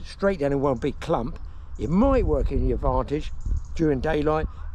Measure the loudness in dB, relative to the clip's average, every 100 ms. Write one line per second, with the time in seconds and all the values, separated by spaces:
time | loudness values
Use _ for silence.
0 | -8 -2 0 2 0 2 2 0 -2 -4
1 | -2 -2 -2 -6 -10 -10 -10 -6 0 4
2 | 6 4 4 2 2 2 2 2 2 0
3 | 0 -2 -4 -4 -2 -2 -2 0 2 2
4 | 0 0 0 0 -2 -6 -8